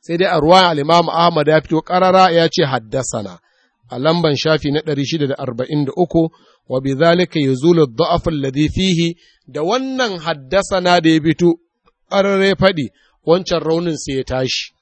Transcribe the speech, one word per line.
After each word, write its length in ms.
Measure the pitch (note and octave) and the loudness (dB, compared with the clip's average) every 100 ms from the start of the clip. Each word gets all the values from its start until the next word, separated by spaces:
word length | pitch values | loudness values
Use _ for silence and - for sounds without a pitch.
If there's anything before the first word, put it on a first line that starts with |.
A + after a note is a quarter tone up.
Sai 160 | - E3+ | -8 -2
dai 120 | F#3 | 0
a 80 | D#3 | 0
ruwayan 300 | D3+ F#3 F#3 | 4 4 4
al-Imam 340 | D#3 C#3+ E3+ E3+ | 0 2 2 2
Ahmad 380 | E3 E3+ E3+ D3 | 2 2 2 2
ya 120 | D#3 | 2
fito 200 | - D#3+ | 2 -4
ƙarara 480 | - F3+ F#3 F#3 F#3 | -2 0 2 4 4
ya 160 | E3+ E3 | 4 2
ce 140 | - | 0
haddasana. 760 | D#3+ B2+ A2 C3 B2 A#2+ G2 F2+ _ _ _ _ _ | -2 -2 -6 -6 -6 -8 -10 -14 _ _ _ _ _
A 80 | B2 | -4
lamban 380 | C#3+ E3+ D#3+ C#3 | 0 0 0 0
shafi 340 | D#3 D#3 D3 | 0 0 0
na 100 | C#3+ | -4
ɗari 240 | D#3+ C#3+ | -4 -4
shida 220 | C#3 D#3+ C#3+ | -4 -2 -2
da 80 | C3+ | -4
arba'in 460 | C3+ A#2 - D3+ | -6 -8 -4 -2
da 80 | C#3 - | -4 -2
uku, 340 | F3+ E3 D#3+ _ _ _ _ | 0 0 -2 _ _ _ _
wa 100 | B2+ | -4
bi 140 | C3+ | -4
dhalika 440 | C3+ E3 F3 F3 D#3+ | 0 2 2 0 0
yazulu 420 | C#3 C3 D3+ E3+ | 0 2 2 4
ad-da'af 420 | C#3+ A2+ D#3+ E3+ - | 2 0 -2 0 -2
alladhi 400 | D3+ C3+ C3 D3+ | -4 -4 -2 -2
fihi, 380 | - F#3+ E3+ E3+ F3 _ _ _ | 0 0 0 -2 -4 _ _ _
da 120 | C3+ | -6
wannan 560 | D#3+ B3 C4+ C4 A#3+ F#3 | -2 -2 -2 -4 -4 -4
haddasana 840 | D#3+ D#3 C3 F#3+ G3 F#3+ F3+ F3 | -6 -8 -2 -2 0 -2 2 2
da 80 | D#3+ | 4
ya 100 | D#3+ | 2
fito 300 | D3+ D3+ F3 E3+ _ _ _ _ _ | 2 2 2 0 _ _ _ _ _
ƙarara 360 | G3+ G3 G3 G3 | 0 0 2 0
ya 80 | |
faɗi, 320 | F#3+ F#3+ F3+ A#2+ _ _ _ - | 2 0 0 -8 _ _ _ 0
wancan 340 | F3 F3+ E3+ | 0 0 -4
raunin 360 | D3+ E3 E3+ D3 | -2 -2 -2 -6
sai 180 | - C3+ | -6 -8
ya 80 | |
tashi. 480 | B2+ B2+ C3 - - _ | -4 -4 -4 -6 -10 _